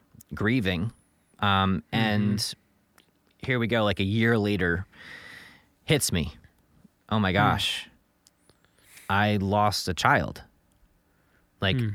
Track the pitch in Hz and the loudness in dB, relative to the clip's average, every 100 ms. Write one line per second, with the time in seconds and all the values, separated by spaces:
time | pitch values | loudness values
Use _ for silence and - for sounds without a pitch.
0 | _ - - - 104 127 95 87 117 - | _ -20 -16 -4 -2 0 0 -2 -4 -8
1 | _ _ _ - 101 98 95 92 - 113 | _ _ _ -4 0 2 2 0 -4 -2
2 | 110 104 104 101 - - _ _ _ _ | 0 0 0 -2 -4 -10 _ _ _ _
3 | _ _ _ _ - 127 113 117 104 98 | _ _ _ _ -4 -2 0 2 0 0
4 | 98 110 113 113 104 101 90 90 - - | 0 2 2 2 2 0 0 0 -4 -18
5 | - - - - - - _ _ - 147 | -20 -20 -20 -20 -20 -20 _ _ -2 0
6 | - 90 76 - - _ _ _ _ _ | 2 -2 -4 -8 -20 _ _ _ _ _
7 | - 110 95 92 104 101 - - - _ | -4 0 2 2 2 2 -2 -6 -10 _
8 | _ _ _ _ _ _ _ _ _ - | _ _ _ _ _ _ _ _ _ -16
9 | - 98 104 104 98 104 104 - - 87 | -2 0 2 2 0 2 2 0 -4 0
10 | 123 131 60 - - _ _ _ _ _ | 2 2 0 -8 -18 _ _ _ _ _
11 | _ _ _ _ _ _ 98 131 110 | _ _ _ _ _ _ -2 0 -2